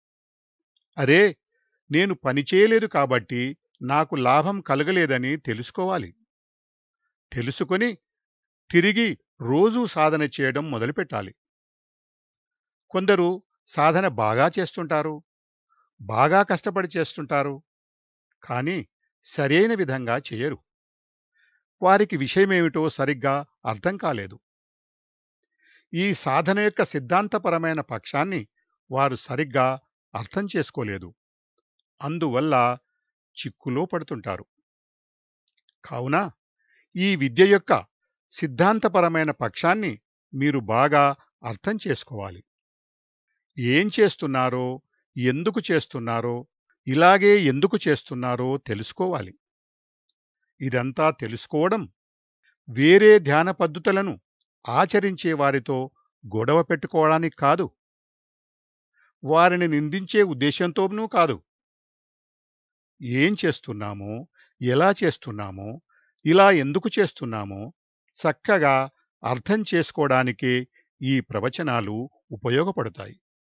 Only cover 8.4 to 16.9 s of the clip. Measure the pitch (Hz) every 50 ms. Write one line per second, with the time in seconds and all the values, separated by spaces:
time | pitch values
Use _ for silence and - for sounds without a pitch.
8.4 | _ _ _ _ _ - - 170 170 208 208 220 233 214 131 - _ _ _ -
9.4 | 131 117 131 156 190 226 220 247 240 185 - 165 156 156 156 151 151 143 - -
10.4 | 139 131 123 147 151 156 139 113 113 131 143 - - - - 107 98 95 - _
11.4 | _ _ _ _ _ _ _ _ _ _ _ _ _ _ _ _ _ _ _ _
12.4 | _ _ _ _ _ _ _ _ _ _ - 185 190 190 202 185 175 175 185 185
13.4 | _ _ _ _ _ - - - 147 156 160 180 190 185 127 107 110 107 110 120
14.4 | 139 170 165 - 180 160 - - 170 151 160 151 147 160 151 151 - _ _ _
15.4 | _ _ _ _ _ _ _ _ _ _ _ - - 98 110 110 131 151 170 196
16.4 | 202 - 196 170 - 214 175 190 185 170